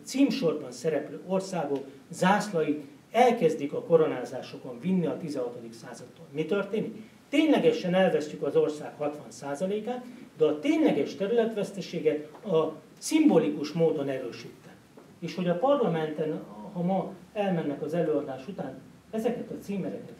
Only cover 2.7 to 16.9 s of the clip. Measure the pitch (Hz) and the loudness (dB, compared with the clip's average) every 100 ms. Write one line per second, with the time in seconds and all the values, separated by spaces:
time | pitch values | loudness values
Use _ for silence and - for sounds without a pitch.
2.7 | - - - - 220 247 226 160 - 143 | -2 -8 -18 -2 4 4 6 2 2 -4
3.7 | 135 - 165 151 131 120 - - 139 131 | -6 4 4 4 0 -6 -10 -10 -12 -12
4.7 | 120 175 185 151 - 160 139 120 120 113 | -6 0 0 0 -2 -6 -6 -6 -8 -14
5.7 | 113 135 117 127 - 165 139 160 202 196 | -16 -16 -16 -18 -20 -8 -6 0 0 0
6.7 | 220 170 - - - - 294 311 233 165 | -2 -4 -8 -16 -20 -2 2 4 4 4
7.7 | - 180 185 185 156 147 - 143 156 151 | 2 2 4 4 2 -2 -4 0 2 2
8.7 | 151 - - 147 151 - - 139 143 185 | 0 -8 -6 -6 -6 -12 -12 -8 -4 -2
9.7 | 208 220 247 - - - - 151 151 285 | -4 -4 -8 -10 -16 -14 2 2 2 2
10.7 | 330 269 147 135 - 196 233 214 202 185 | 4 4 4 0 -2 0 2 2 0 -4
11.7 | - 165 165 147 151 - - 214 160 156 | -6 -8 -2 0 0 -2 -12 0 2 2
12.7 | - - - - 311 302 170 147 - 143 | -4 -16 -12 2 6 8 8 6 0 -2
13.7 | 170 165 143 139 131 117 - - - - | 4 4 4 0 -4 -6 -10 -14 -18 -20
14.7 | - - - - - 170 - 175 170 262 | -20 -20 -20 -20 -12 -8 -2 0 2 4
15.7 | 285 196 160 156 151 151 175 - - - | 4 2 0 -2 -2 -4 -4 -8 -14 -10
16.7 | 175 175 | -4 0